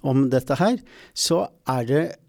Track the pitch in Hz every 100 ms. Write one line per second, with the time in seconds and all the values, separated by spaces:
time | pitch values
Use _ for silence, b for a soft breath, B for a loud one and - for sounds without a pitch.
0 | 143 131 131 127 123 139 190 247 B B
1 | B - - 165 - _ - 127 117 143
2 | 165 -